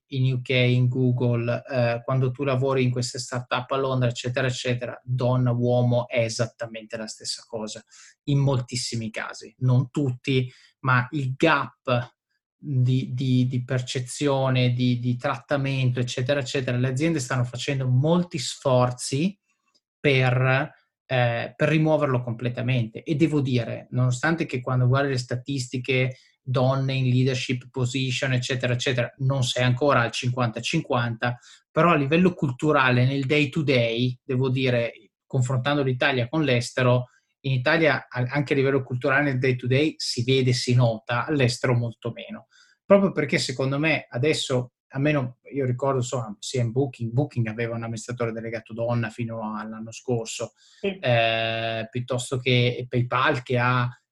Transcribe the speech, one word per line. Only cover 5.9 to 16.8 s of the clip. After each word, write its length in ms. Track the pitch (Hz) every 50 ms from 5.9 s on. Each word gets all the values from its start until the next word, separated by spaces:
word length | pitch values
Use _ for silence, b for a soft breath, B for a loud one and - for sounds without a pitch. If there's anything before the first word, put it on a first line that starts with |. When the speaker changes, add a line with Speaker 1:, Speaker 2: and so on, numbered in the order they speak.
| 120 120 120 -
Speaker 1:
è 120 | 131 123
esattamente 760 | 113 113 110 - 117 110 - - 117 113 110 110 110 107 117
la 100 | 110 110
stessa 380 | 107 - - 113 107 - - -
cosa, 380 | - - 110 110 107 - 113 - B B B B B B B -
in 140 | 151 143 139
moltissimi 720 | 135 139 139 120 123 - 131 123 - - - 117 113 110
casi, 440 | - 107 104 92 95 - 113 110 - -
non 320 | 127 127 123 127 123 123
tutti, 600 | - 156 147 131 123 123 - 139 135 131 127 127 B B B B B B
ma 260 | - 131 127 123 123 123
il 240 | - 151 135 127 131
gap 800 | - 165 160 151 143 131 113 - _ - - 123 120 123 - _ _ _ _ _ _ _ _ _ _ -
di, 480 | 147 139 127 123 127 131 131 - -
di, 360 | 131 123 139 131 127 127 127 127
di 160 | 131 123 123
percezione, 1080 | - 135 127 127 - - 135 123 - - - 147 143 135 135 135 135 127 127 127 123
di, 280 | 123 120 123 123 123 120
di 160 | 120 127 123
trattamento, 800 | 120 - 143 131 120 - - 151 139 135 135 135 135 131 123 123 127
eccetera, 400 | 120 120 - 135 123 127 143 143
eccetera, 380 | 131 - - 143 127 131 123
le 120 | 123